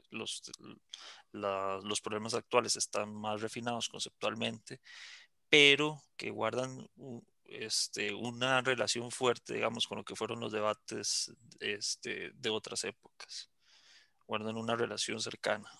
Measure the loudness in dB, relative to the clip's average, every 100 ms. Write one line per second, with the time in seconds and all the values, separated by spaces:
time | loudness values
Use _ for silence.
0 | -10 -8 -8 -8 -10 -16 -16 -18 _ -18
1 | -18 -18 -14 -4 -2 0 0 -2 -2 -2
2 | 0 -2 0 -2 4 4 4 0 0 -2
3 | -4 -4 -4 -2 -4 -4 -4 -2 -4 -6
4 | -8 -4 -4 -2 -4 -4 -12 -16 -16 -18
5 | -16 -18 -20 _ _ 10 12 10 4 0
6 | -12 -10 -6 0 0 0 -2 -6 -14 -16
7 | -12 -12 -14 _ -16 -10 -2 -2 0 0
8 | -2 -2 -6 -2 4 4 4 2 2 0
9 | -4 2 2 2 -2 -2 0 0 -4 -4
10 | -8 -6 -4 -4 -4 0 0 0 -6 -4
11 | 0 0 -2 -8 -20 -6 -4 -2 -4 -4
12 | -6 -6 -8 -4 -2 -2 -2 -4 -6 -8
13 | -18 -20 -14 -14 -14 _ _ -20 -20 -20
14 | _ _ -4 -4 -2 -4 -2 0 0 -2
15 | -4 -4 -6 -2 -2 -2 -4